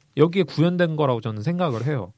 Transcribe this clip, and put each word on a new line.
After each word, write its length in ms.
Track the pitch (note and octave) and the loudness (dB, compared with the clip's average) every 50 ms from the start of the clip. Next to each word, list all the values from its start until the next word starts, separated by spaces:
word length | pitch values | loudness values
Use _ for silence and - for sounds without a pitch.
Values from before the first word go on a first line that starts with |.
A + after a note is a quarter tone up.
| _ _ - | _ _ 2
여기에 260 | C#3 D3+ E3+ E3+ G3 F3 | 2 2 4 4 2 0
구현된 520 | - - - D#3+ F3 F3+ F3+ F3+ E3 D#3 | 0 2 2 2 2 2 2 0 0 0
거라고 240 | D3+ D3+ C3 B2 A2+ | 0 0 0 0 -2
저는 220 | G#2+ A2 G#2+ G#2+ | -2 -6 -6 -4
생각을 420 | G#2 D#3 F3 F3+ F#3 D#3+ A#2+ A2 A#2 | -4 -4 -2 -2 -2 -2 -2 -2 -4
해요. 260 | C#3+ D3+ B2 F#2+ E2+ - | -4 -4 -4 -6 -8 -12